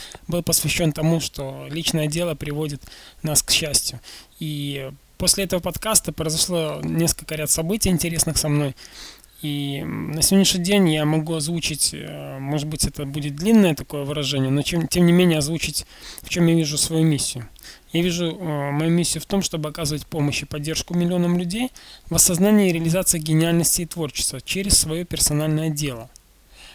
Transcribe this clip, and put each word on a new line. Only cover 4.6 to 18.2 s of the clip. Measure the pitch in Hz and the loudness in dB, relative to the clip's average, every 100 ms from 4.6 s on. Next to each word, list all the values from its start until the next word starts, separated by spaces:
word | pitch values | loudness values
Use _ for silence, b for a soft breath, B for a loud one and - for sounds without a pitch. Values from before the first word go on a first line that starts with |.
| 143 139 135 139 _ - | -6 -6 -10 -14 _ -4
после | 185 - | 0 0
этого | 190 185 | 0 -2
подкаста | 180 - 220 214 - | -2 -6 0 0 0
произошло | - 160 160 - 170 156 151 | -4 -4 -2 -2 -2 -2 -4
несколько | 156 160 165 - - 156 | -4 0 0 -2 -6 -6
ряд | 147 | -2
событий | - 165 214 - | -2 0 0 2
интересных | 170 170 170 - - | 2 0 0 0 0
со | 156 | 0
мной. | 147 143 - B B B B - - | 0 0 -4 B B B B -20 -10
И, | 156 143 143 139 | -6 -4 -4 -6
м, | 156 156 160 | -6 -6 -6
на | 156 | 0
сегодняшний | 147 196 190 185 | 4 6 6 2
день | 175 202 180 | 2 4 6
я | 156 | 4
могу | 151 160 156 | 2 2 0
озвучить, | 160 147 170 - 147 - | -2 -2 -4 -4 -2 -2
э, | 151 151 147 143 135 | -4 -10 -10 -10 -8
может | 135 151 151 | -2 -2 -2
быть, | 151 - | -2 -4
это | 147 | -2
будет | 139 143 147 143 | -6 -4 -6 -2
длинное | 190 226 185 | 6 8 8
такое | 147 - 147 | 4 -4 -8
выражение, | 139 151 135 139 135 | -4 -4 -2 0 2
но | 143 | 2
чем, | 139 175 156 | 0 -2 0
тем | 180 | 4
не | 175 | 6
менее | 175 180 156 | 8 6 4
озвучить, | 143 165 - 143 - B B B | 0 -2 -4 -6 -8 B B B
в | - | -6
чём | 180 170 | 2 4
я | |
вижу | 165 151 147 | 4 2 0
свою | - 160 | -2 2
миссию. | 160 143 - 127 113 - B B - | 2 2 -2 -6 -12 -16 B B -4
Я | 165 | 0
вижу, | 180 170 | 0 0